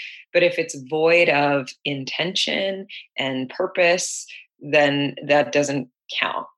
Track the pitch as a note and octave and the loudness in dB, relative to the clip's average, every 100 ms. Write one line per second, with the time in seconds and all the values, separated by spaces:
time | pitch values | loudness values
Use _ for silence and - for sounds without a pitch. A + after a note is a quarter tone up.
0 | - - - E3+ F3 F3 E3 D3 B2+ D#3 | -16 -18 -4 2 2 2 -4 -8 -6 0
1 | E3 F3 D#3+ C#3+ D3 C#3+ B2+ - C#3+ C#3 | 4 4 4 4 2 2 -2 -8 -6 -6
2 | C3 - E3 G3+ - - G3 F#3+ G3 - | -6 -4 -4 -2 -2 -2 -2 -4 -10 -16
3 | - - C3+ C3 B2+ - F#3 F#3 E3+ F3+ | -14 -6 -4 -4 -4 -4 -2 2 2 2
4 | - - - - - _ C#3+ D3 C#3+ C#3+ | -2 -8 -12 -18 -20 _ 0 2 4 2
5 | C#3+ - C#3+ D3 C#3+ D3 C#3+ C#3 B2 _ | 0 -4 2 2 4 0 0 -2 -6 _
6 | - - - - - | -10 -4 -2 -4 -8